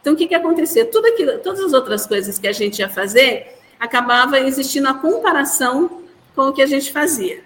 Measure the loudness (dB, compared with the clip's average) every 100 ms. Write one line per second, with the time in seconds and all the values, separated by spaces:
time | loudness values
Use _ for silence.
0 | 0 0 2 0 0 0 0 2 2 4
1 | 2 2 0 -2 -6 -4 2 2 2 -6
2 | -2 -4 -4 -6 -6 -2 -4 -4 -6 -4
3 | 0 4 4 2 -10 -20 _ _ -2 -2
4 | 2 2 4 2 2 -2 -2 0 0 0
5 | 0 0 2 0 0 -2 0 0 -2 -4
6 | -20 _ _ -2 -2 2 2 0 -2 -2
7 | -2 -2 -4 -8